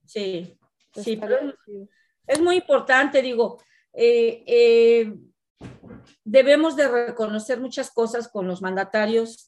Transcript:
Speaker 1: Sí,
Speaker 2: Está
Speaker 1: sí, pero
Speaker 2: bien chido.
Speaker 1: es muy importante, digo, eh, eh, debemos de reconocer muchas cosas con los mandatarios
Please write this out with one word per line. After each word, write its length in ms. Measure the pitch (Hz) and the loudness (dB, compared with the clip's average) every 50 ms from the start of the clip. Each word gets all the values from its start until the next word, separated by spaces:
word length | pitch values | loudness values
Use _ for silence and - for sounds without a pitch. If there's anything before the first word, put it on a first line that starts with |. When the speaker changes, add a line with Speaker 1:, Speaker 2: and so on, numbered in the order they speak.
| _ | _
Speaker 1:
Sí, 520 | _ - 214 202 190 185 165 185 180 - _ _ _ _ _ _ _ | _ -12 -8 -8 -6 -8 -8 -10 -12 -18 _ _ _ _ _ _ _
Speaker 2:
Está 160 | _ 208 208 | _ -12 -8
Speaker 1:
sí, 140 | 226 220 214 | -8 -6 -6
pero 220 | 214 208 254 269 | -4 -4 -2 -2
Speaker 2:
bien 160 | 294 277 - - _ | -4 -6 -10 -14 _
chido. 220 | 214 208 196 196 - _ _ _ _ _ _ _ | -20 -18 -18 -18 -20 _ _ _ _ _ _ _
Speaker 1:
es 160 | - 269 302 | -4 0 0
muy 140 | 339 349 359 | 2 0 0
importante, 640 | 370 349 - 285 254 - - 262 262 285 277 277 269 | -2 0 0 0 0 2 2 2 2 2 2 0 0
digo, 400 | 254 262 240 226 233 208 - - _ _ _ _ _ _ _ | 0 0 -2 -2 -2 -4 -4 -12 _ _ _ _ _ _ _
eh, 500 | - 233 233 240 233 233 233 233 233 _ 226 | 0 2 2 4 4 2 0 -2 -6 _ 0
eh, 640 | 240 240 240 233 233 233 233 233 233 233 226 214 214 - - _ _ _ _ _ _ _ - - - - - - - - - _ _ _ _ | 2 4 6 6 6 6 6 6 4 4 2 -2 -6 -14 -20 _ _ _ _ _ _ _ -20 -20 -20 -20 -20 -20 -20 -20 -20 _ _ _ _
debemos 520 | 220 208 269 254 277 285 294 320 320 285 | 2 4 4 6 6 4 4 4 0 0
de 120 | 294 285 254 | 0 0 0
reconocer 720 | 240 240 240 233 233 226 220 208 214 214 214 - 254 233 | 0 -2 -2 -4 -4 -6 -6 -4 -4 -8 -6 -6 -6 -6
muchas 320 | 262 254 - 285 254 - | -6 -10 -8 -10 -10 -6
cosas 360 | - 233 226 220 233 240 226 - | -4 -4 -2 -2 -4 -8 -10 -8
con 200 | _ 202 185 185 | _ -8 -6 -6
los 160 | 180 185 196 | -8 -6 -8
mandatarios 840 | 185 190 196 190 190 - 214 214 214 226 226 226 226 226 - _ | -6 -4 -4 -6 -4 -2 -2 -2 0 0 -2 -2 -2 -8 -18 _